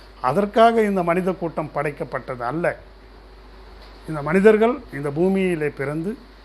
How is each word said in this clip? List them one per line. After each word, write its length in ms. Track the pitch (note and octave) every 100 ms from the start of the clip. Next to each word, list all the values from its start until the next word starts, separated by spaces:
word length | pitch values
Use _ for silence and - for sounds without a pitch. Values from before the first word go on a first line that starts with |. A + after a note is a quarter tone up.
| - -
அதற்காக 640 | B2+ D#3 G3+ A#3 A#3 A3+
இந்த 200 | G#3 F#3+
மனித 300 | F3 F3 F#3
கூட்டம் 380 | F3+ E3+ E3 D#3
படைக்கப்பட்டது 640 | D3+ D3+ - C#3+ C3+ C#3 B2
அல்ல. 360 | A#2+ D#3 E3 - - - - - - - - - - - - - -
இந்த 140 | D#3
மனிதர்கள் 560 | D3 F#3 G#3+ G#3+ A3+ C4+ -
இந்த 180 | C#3 D3
பூமியிலே 580 | C#3+ F#3 F#3+ F#3 D#3+ D3
பிறந்து 480 | C#3+ C#3 D#3 F3 B3 - -